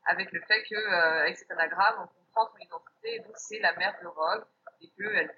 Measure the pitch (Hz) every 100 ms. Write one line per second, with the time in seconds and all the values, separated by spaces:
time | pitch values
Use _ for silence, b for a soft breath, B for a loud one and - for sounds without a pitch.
0 | - 175 190 - - 220 220 214 214 180
1 | 165 160 156 - - 170 160 165 208 226
2 | - _ _ - - - - 508 - _
3 | 453 466 427 - - 214 180 165 190 -
4 | 170 156 160 214 - _ - _ 165 _
5 | 208 190 156